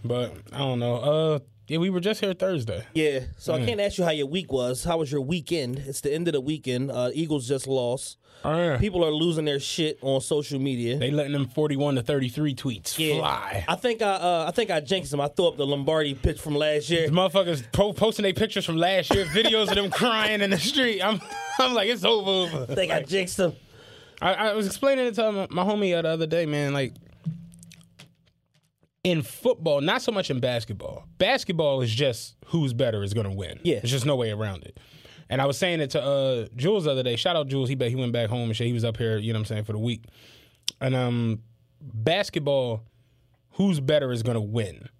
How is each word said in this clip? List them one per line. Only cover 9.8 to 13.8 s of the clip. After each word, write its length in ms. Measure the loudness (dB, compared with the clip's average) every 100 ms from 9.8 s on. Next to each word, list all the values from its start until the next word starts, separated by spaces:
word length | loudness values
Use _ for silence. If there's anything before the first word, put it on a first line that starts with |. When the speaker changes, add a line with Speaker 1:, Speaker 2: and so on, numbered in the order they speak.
| -2 -2
Speaker 2:
on 200 | 0 0
social 380 | 2 -2 0 -2
media. 380 | -2 0 -2 0
Speaker 1:
They 140 | 0
letting 220 | 0 0
them 120 | -2 -2
forty-one 480 | 0 0 2 2 0
to 60 |
thirty-three 540 | 0 0 0 0 -2 -2
tweets 420 | -4 -6 -6 -2
Speaker 2:
Yeah. 200 | 0 2
Speaker 1:
fly. 460 | 0 -2 -2 -4 -2
Speaker 2:
I 80 |
think 260 | 0